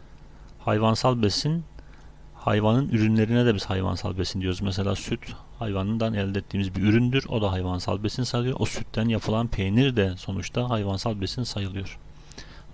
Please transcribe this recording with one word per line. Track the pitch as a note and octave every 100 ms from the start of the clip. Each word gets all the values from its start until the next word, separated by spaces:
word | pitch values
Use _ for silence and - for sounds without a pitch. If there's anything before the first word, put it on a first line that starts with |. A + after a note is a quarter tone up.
| - - - - - -
Hayvansal | - G#2+ A2 A2 C3 B2
besin, | G#2 - D3 E3 D#3+ - - - - - -
hayvanın | - - G#2+ G#2+ A#2+ C#3+
ürünlerine | A2+ G#2+ A2 A2 A#2+ A#2+
de |
biz | G2+
hayvansal | - F#2+ F#2 F2+ G2 F#2
besin | F2+ F#2+
diyoruz. | F#2 F#2
Mesela | G2+ F#2 G2 F#2+
süt | - A#2 - A2+ - -
hayvanından | A2 G2 G2 A2+ A2+
elde | G#2+ G2 G2
ettiğimiz | - G2 F#2+
bir | G2
üründür. | G#2 A2+ B2 C3+ -
O | A#2
da | G2+
hayvansal | F#2+ F2+ F2+ G2 G2+
besin | G#2 -
sayılıyor. | B2 B2 B2 C3
O | -
sütten | - - - A2+
yapılan | A2 - A2 A#2
peynir | - G2 G#2+ C#3 A#2+
de | F#2+ F#2
sonuçta | - F#2+ F2 - B2
hayvansal | A2+ G2 F#2+ A#2 G#2
besin | F#2+ -
sayılıyor. | A#2 G#2+ G2 F#2+ F#2 - - - - - - - -